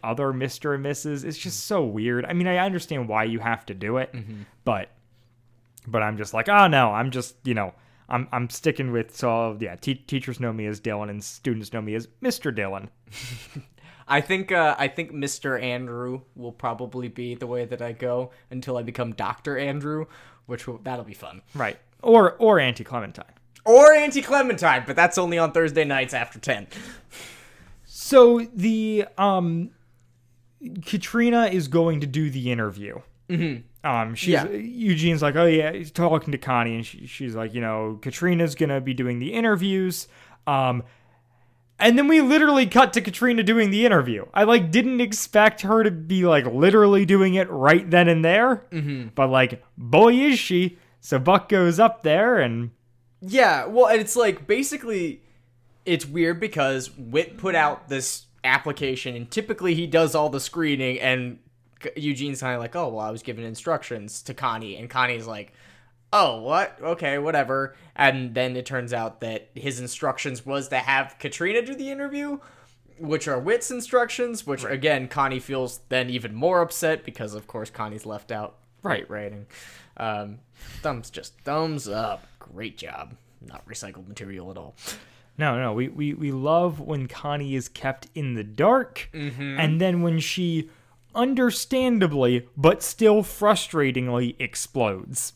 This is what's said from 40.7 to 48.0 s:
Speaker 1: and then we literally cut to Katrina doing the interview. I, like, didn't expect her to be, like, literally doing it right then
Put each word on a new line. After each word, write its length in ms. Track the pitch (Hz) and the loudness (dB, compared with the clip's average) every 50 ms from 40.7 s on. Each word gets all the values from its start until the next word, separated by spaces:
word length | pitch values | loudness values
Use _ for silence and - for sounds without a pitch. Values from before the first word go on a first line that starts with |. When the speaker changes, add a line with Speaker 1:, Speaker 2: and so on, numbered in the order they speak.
| 123 120 120 - _ _ _ _ _ _ _ _ _ _ _ _ _ _ _ _ _ | 0 -2 -6 -10 _ _ _ _ _ _ _ _ _ _ _ _ _ _ _ _ _
Speaker 1:
and 200 | - 202 226 233 | 2 4 6 6
then 100 | 262 285 | 6 6
we 140 | 294 320 311 | 6 6 6
literally 440 | 285 254 294 311 311 294 285 269 254 | 8 6 6 6 6 6 6 6 4
cut 260 | 180 - 247 269 - - | 6 8 6 6 6 4
to 80 | 233 | -2
Katrina 420 | 185 202 180 - 240 247 240 226 220 | -2 -2 -2 0 2 2 2 4 2
doing 260 | 190 226 226 220 196 | 4 4 4 4 4
the 160 | 196 214 233 | 4 4 4
interview. 400 | 240 202 165 131 123 113 101 - - - | 6 6 6 4 2 -4 -6 -8 -2 2
I, 120 | 196 208 | 4 6
like, 260 | 214 233 233 175 160 | 6 6 6 4 4
didn't 300 | 160 240 214 262 254 240 | 2 2 2 2 2 0
expect 600 | 247 208 220 - - - - 214 214 214 214 - | 0 -2 -2 -8 -8 2 6 6 6 6 4 2
her 220 | - 196 220 226 214 | 0 2 4 4 4
to 80 | 214 | 2
be, 340 | 180 160 160 160 190 185 180 | 0 -2 -4 -2 0 2 6
like, 200 | 175 160 143 123 | 6 6 6 4
literally 600 | 123 117 131 160 196 202 220 208 202 202 190 196 | 2 2 4 6 8 8 8 8 8 8 6 6
doing 280 | 160 196 196 190 190 180 | 6 6 6 6 4 4
it 140 | 190 185 185 | 2 0 0
right 400 | 175 139 131 143 160 175 196 175 | 0 4 6 6 6 6 4 6
then 160 | 165 175 | 6 6